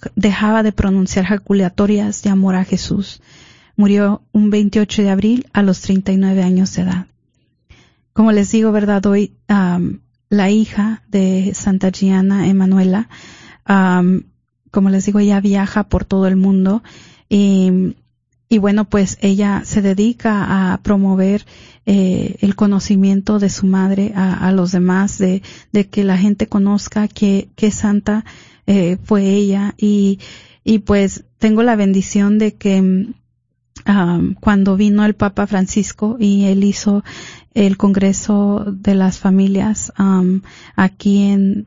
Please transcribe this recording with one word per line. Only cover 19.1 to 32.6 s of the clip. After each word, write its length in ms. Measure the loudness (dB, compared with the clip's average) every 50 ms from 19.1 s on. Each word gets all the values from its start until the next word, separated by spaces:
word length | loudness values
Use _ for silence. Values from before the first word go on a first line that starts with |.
| -2 -2
ella 420 | -2 0 0 2 0 0 -2 -2 -4
se 180 | -2 -2 0
dedica 920 | 0 0 0 2 0 0 0 -2 -2 -2 -2 -2 -2 -2 0 0 0 0 -2
a 40 | -4
promover, 640 | -2 -2 0 0 2 0 2 0 0 0 0 -2 -4 -10 -20 -20 -20 -20 -20 _ -2
eh, 500 | 0 2 2 2 2 0 -2 -4 -6 -6 -2
el 140 | -2 -2 0
conocimiento 840 | 0 0 0 0 0 0 0 0 2 2 2 2 0 0 -2 -2 0
de 100 | 0 -2
su 160 | -2 -2 -2
madre 460 | 0 0 0 0 0 0 -2 -2 -4 -2
a, 180 | -2 -2 -2 -2
a 180 | -2 0 0
los 200 | 0 2 0 0
demás, 460 | 0 0 0 0 0 0 0 -2 -2 -2
de, 240 | -2 -2 -2 -2 -6 -10 -20 -20 -16 _
de 160 | -2 -2 -2 -2
que 160 | -2 -2 0
la 140 | 0 0 2
gente 300 | 2 2 0 0 -4 -4
conozca 600 | -2 0 0 2 0 -2 -4 -4 -4 -4 -4 -4
que, 420 | -2 -2 0 0 0 0 -2 -6 _
qué 160 | -2 -2 -2
santa, 540 | -2 0 -2 0 0 0 0 -2 -4 -4 -4 -8 -16 -20 -20 -20 -20 _ -2 0
eh, 300 | 0 2 2 0 -2 -4 -2
fue 220 | -2 0 0 2
ella. 480 | 2 2 2 2 0 0 -2 -2 -4 -4 -2
Y, 420 | 0 0 2 2 2 0 0 -2 -6 -20 -20 -20 -20 -20 -20 _ -2
y 160 | 0 0 0
pues 440 | 0 0 0 2 2 0 -2 -6 -18 _ _ -2
tengo 240 | 0 2 2 2 2
la 120 | 2 2
bendición 600 | 2 2 2 2 0 0 0 0 0 2 2 2 2
de 160 | 0 0 -2
que, 280 | -4